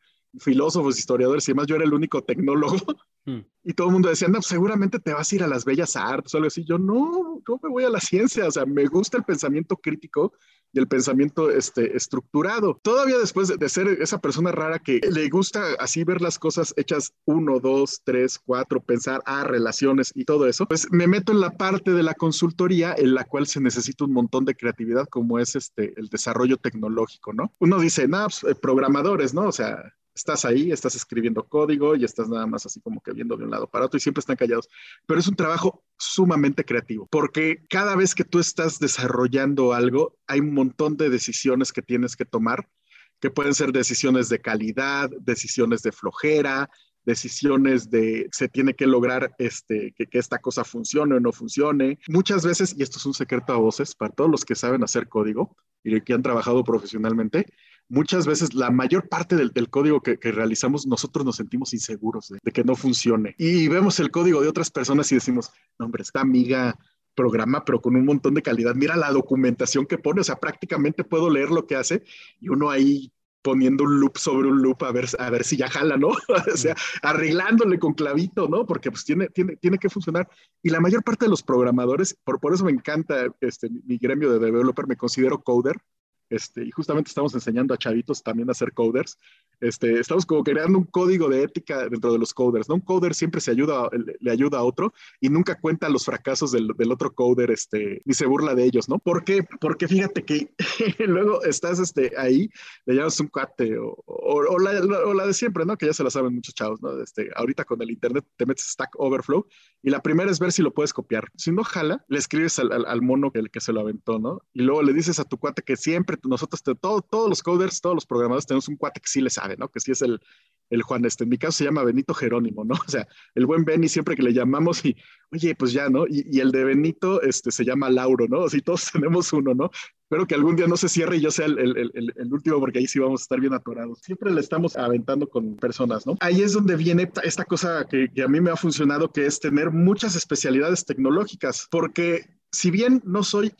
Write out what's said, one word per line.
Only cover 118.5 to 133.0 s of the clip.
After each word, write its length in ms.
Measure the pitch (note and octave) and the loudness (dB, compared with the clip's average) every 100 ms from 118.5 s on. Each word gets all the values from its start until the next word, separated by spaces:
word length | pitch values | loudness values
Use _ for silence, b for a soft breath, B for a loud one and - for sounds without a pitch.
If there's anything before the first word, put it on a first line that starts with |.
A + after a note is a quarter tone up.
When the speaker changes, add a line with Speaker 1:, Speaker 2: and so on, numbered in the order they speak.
| C3+ C#3 | -2 -2
Speaker 1:
un 100 | D3 | -6
cuate 220 | D3 - | -8 -8
que 100 | - | -6
sí 120 | C3+ | -2
le 80 | C3 | -2
sabe, 280 | - G2 F2+ | -2 -8 -8
¿no? 120 | C#3 | -10
Que 100 | - | -8
sí 120 | - | -4
es 100 | B2 | -2
el, 180 | B2+ A2 _ b b b - | -2 -2 _ b b b -4
el 120 | A#2 | -4
Juan, 240 | A2+ B2+ A#2+ | -2 -2 -2
este, 180 | - A#2+ | -2 -2
en 40 | |
mi 80 | A#2+ | -2
caso 200 | D#3 - | -2 -2
se 60 | C#3+ | -2
llama 180 | D3+ | 0
Benito 300 | B2 B2 C#3 | 0 0 -2
Jerónimo, 500 | C#3 A#2+ A#2 A#2 G#2+ | -4 -2 0 -2 -4
¿no? 120 | A2 D#3+ | -4 -4
<laughs> 120 | - | -4
O 20 | |
sea, 180 | B2 G#2 b b A#2+ | -6 -6 b b 0
el 100 | B2+ | 2
buen 200 | E3 D#3+ | 2 2
Benny 220 | D#3+ D#3+ | 2 2
siempre 260 | E3 D#3+ C3 | 0 -2 0
que 80 | |
le 100 | B2 | 2
llamamos 500 | A#2+ B2 C#3+ E3+ E3 C#3+ | 2 2 2 2 0 -2
y, 100 | - b b b | -4 b b b
"Oye, 240 | E3 E3 - | -2 -2 0
pues 180 | B2+ | 0
ya", 160 | C3 C#3+ | 0 2
¿no? 160 | C3 E3 | 2 2
Y, 180 | C#3+ C#3 | -2 0
y 80 | C3+ | 2
el 120 | C3 | 2
de 120 | C3 | 2
Benito, 580 | C3+ C3+ D#3+ - F#3+ F#3+ | 2 2 2 0 0 2
este, 300 | C3 - A#2+ | 0 0 -4
se 140 | - B2 | -2 0
llama 240 | C3+ C3 | 0 2
Lauro, 380 | B2+ B2+ B2 A#2 | 2 4 2 2
¿no? 120 | C#3 | 0
O 80 | D#3+ | 0
sea, 100 | C3+ | 0
y 20 | |
todos 240 | E3 F3 - | 0 -2 -2
<laughs> 60 | |
tenemos 400 | E3 D#3 F3 E3+ | -2 0 2 2
uno, 200 | D3+ C3+ | 0 2
¿no? 160 | B2+ C#3 B B B | 0 -2 B B B
Espero 220 | - D#3 F#3 | -4 -2 0
que 80 | D3 | 2
algún 200 | D#3 E3+ | 4 4
día 120 | E3+ | 2
no 100 | E3+ | 2
se 100 | F3 | 0
cierre 300 | E3+ D#3+ F3 | 0 0 2
y 40 | |
yo 100 | D3+ | 0
sea 160 | D3+ D3+ | 0 0
el, 100 | C#3 | 2
el, 180 | B2+ A#2+ | 0 0
el, 140 | A#2+ - | -4 -6
el, 180 | A#2 - | -8 -6
el 180 | B2 | -6
último, 260 | C#3+ D#3+ D3 | -4 0 0
porque 200 | C3 B2 | 0 0
ahí 80 | B2+ | 0
sí 120 | |
vamos 220 | C#3 | 0